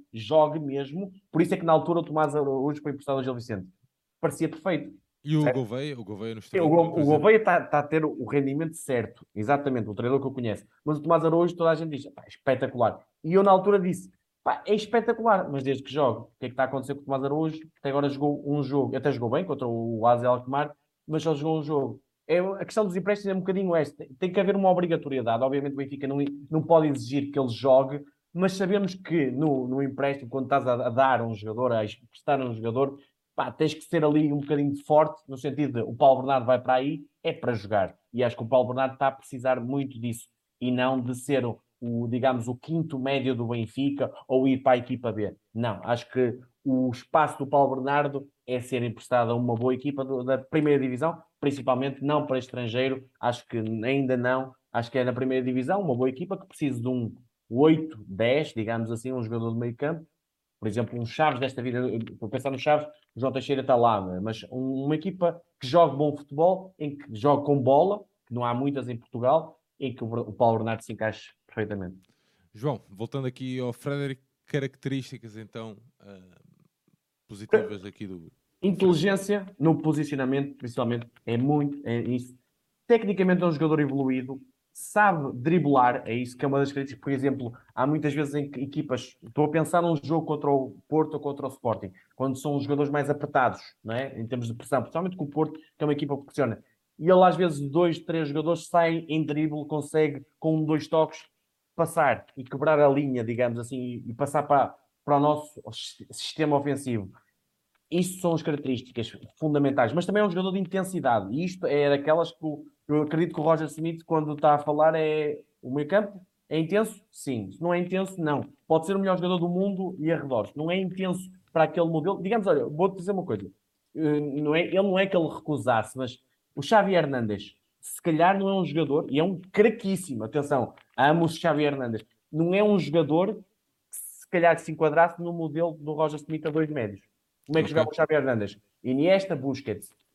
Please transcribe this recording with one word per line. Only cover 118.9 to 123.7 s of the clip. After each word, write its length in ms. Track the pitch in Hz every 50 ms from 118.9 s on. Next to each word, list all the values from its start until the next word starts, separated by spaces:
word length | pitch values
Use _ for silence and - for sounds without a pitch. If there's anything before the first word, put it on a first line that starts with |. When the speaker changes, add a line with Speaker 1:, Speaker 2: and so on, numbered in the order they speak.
| 196
Speaker 1:
o 40 | 196
melhor 180 | 196 196 185
jogador 220 | 175 170 180 185 175
do 100 | 170 175
mundo 480 | 175 185 196 202 196 185 190 185 - 139
e 120 | 151 160 170
arredores. 400 | 160 143 139 131 110 - - -
Não 160 | 139 156 165
é 60 | 180
intenso 540 | 190 190 175 - 185 190 185 180 180 - - - - _ _ -
para 120 | 165 156
aquele 220 | 156 - 180 165 160
modelo. 320 | 165 156 147 190 196 - 175
Digamos, 240 | 190 233 226 190
olha, 180 | 196 160 139 120
vou-te 300 | - 151 156 185 185 185
dizer 160 | 185 170 196 196
uma 120 | 185 -
coisa. 260 | - 113 98 95 90 - _ _ _